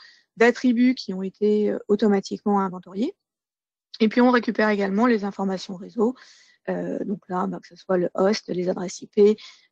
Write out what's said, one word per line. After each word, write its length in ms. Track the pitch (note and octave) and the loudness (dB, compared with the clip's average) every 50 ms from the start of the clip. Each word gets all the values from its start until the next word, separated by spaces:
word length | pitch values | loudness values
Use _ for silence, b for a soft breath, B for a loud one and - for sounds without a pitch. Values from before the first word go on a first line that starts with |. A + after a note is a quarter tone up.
| b b b b b b _ | b b b b b b _
d'attributs 580 | F#3 A#3 A#3+ A#3+ - - B3+ A3+ A#3 B3 B3+ B3+ | 2 4 4 4 2 0 0 2 4 2 2 2
qui 200 | - - - F#3 | -2 -6 -10 -8
ont 80 | F#3 | -6
été, 480 | F#3+ F#3+ _ - G#3 G#3+ G#3+ G#3+ G#3 G3+ | -8 -8 _ -2 0 2 2 2 0 0
euh, 80 | F#3+ - - | -2 -4 -2
automatiquement 720 | - G#3 G3+ A#3+ G3+ G3 G3 - - G3+ - - G#3 G3+ G3 | -2 0 2 2 2 2 0 -2 -6 -12 -6 -2 -2 0 0
inventoriés. 540 | F#3+ F#3 F3+ F3+ - F3+ F#3 G3 B3+ F#4 - _ _ _ _ _ _ _ _ _ _ _ _ _ _ _ - - | 0 -2 -6 -10 -16 -12 -6 -4 -4 -6 -6 _ _ _ _ _ _ _ _ _ _ _ _ _ _ _ -2 0
Et 80 | A3 G#3+ | 0 2
puis, 120 | - A#3+ | 4 4
on 120 | B3 B3+ | 4 6
récupère 360 | B3 A#3+ - A#3+ G3+ - A3 G#3+ | 6 4 2 0 0 0 0 2
également 380 | G#3 G3+ G3 F#3+ G3 G#3 A#3+ | 2 0 0 -2 0 2 2
les 180 | B3+ A#3 G3 G3+ | 2 2 2 0
informations 520 | G3 - - G3 F#3+ F#3+ F3 - - F#3+ | -6 -6 -4 -4 -4 -4 -6 -8 -12 -14
réseau. 380 | F3+ G3 F3+ - A#3 G#3+ B3 B3+ b b b b b b b b b - - | -14 -16 -10 -2 0 0 0 -2 b b b b b b b b b -8 -8
Euh, 320 | F3+ F3 F3 F3+ - - - | -6 -6 -6 -6 -6 -6 -6
donc 140 | F#3+ G3+ - _ - | -6 -8 -8 _ -8
là, 200 | F3+ F3+ G3 F#3+ | -6 -4 -4 -4
bah, 100 | F3 E3+ | -6 -10
que 60 | - | -14
ce 80 | - F3 | -20 -20
soit 220 | - - - F#3 | -20 -4 -2 0
le 120 | F3+ F3 - - | 0 0 -2 -2
host, 340 | - F#3+ G3+ A3 - - - | 0 0 0 0 -2 -4 -8
les 200 | F3 F3+ F3 F#3 | -6 -4 -4 -4
adresses 340 | F#3 - F3+ F#3+ - - | -4 -4 -6 -10 -10 -14
I 60 | - - | -16 -4
P, 280 | - G#3+ G3+ G#3 G#3+ B B B B B B B | 2 4 4 4 4 B B B B B B B